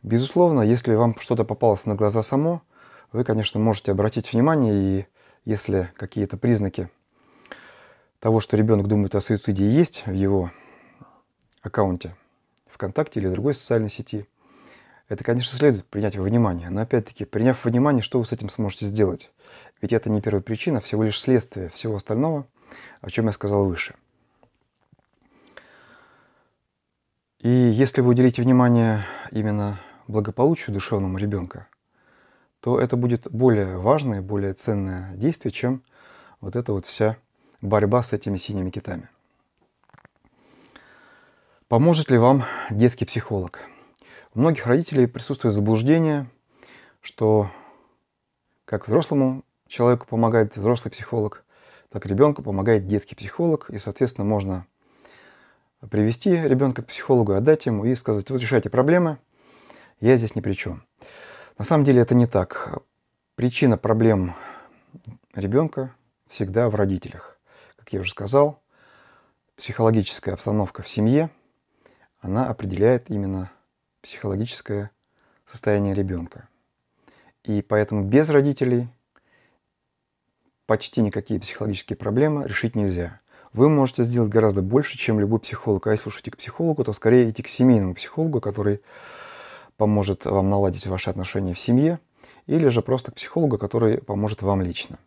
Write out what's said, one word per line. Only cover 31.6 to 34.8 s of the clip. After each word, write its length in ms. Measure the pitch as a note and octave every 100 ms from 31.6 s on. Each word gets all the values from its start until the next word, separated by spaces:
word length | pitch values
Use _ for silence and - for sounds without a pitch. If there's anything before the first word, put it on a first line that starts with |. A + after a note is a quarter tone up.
| - _ _ _ _ _ _ _ _ _
то 200 | A#2+ B2
это 160 | B2 B2
будет 340 | B2 A#2 -
более 460 | A2+ B2+ G#2+ F#2+ F#2
важное, 460 | G2 D3+ C3+ G2+
более 320 | F#2+ G2+ G2
ценное 600 | F#2 - G#2